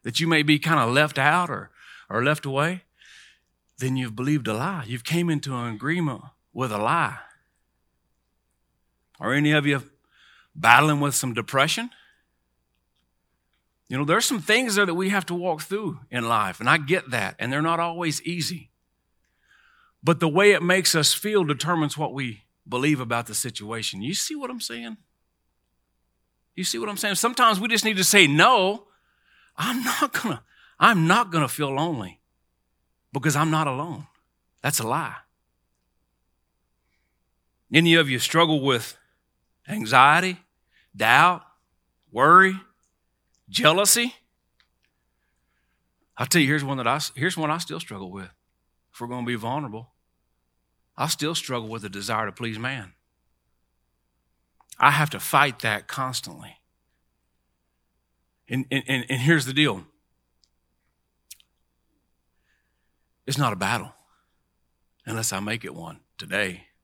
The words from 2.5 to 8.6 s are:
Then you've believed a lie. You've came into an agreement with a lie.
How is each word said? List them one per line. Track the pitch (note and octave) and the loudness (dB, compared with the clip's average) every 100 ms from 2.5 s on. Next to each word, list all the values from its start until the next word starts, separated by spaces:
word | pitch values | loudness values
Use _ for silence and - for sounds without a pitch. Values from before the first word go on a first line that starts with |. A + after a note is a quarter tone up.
| C3+ D#3 F3+ _ _ - - - _ _ _ _ - | -2 -2 -4 _ _ -20 -20 -20 _ _ _ _ -8
Then | B2+ C3 | -4 -2
you've | B2+ A2 | -4 -6
believed | C3 D3+ A2+ | -2 -2 -2
a | |
lie. | G#2+ D#3 F#3 G#2+ | -4 -4 -6 -8
You've | B2 | -10
came | - E3 F3 | -4 -2 0
into | D3+ C#3+ B2+ | -2 -4 -6
an | A#2+ | -6
agreement | G#2+ C3 F3 D#3 A2+ - _ _ | -6 -4 -2 -2 -4 -14 _ _
with | - B2+ | -6 -4
a | G#2 | -2
lie. | A2 E3+ C3 - - _ _ _ _ _ _ _ _ _ _ _ _ _ | 0 0 -2 -6 -18 _ _ _ _ _ _ _ _ _ _ _ _ _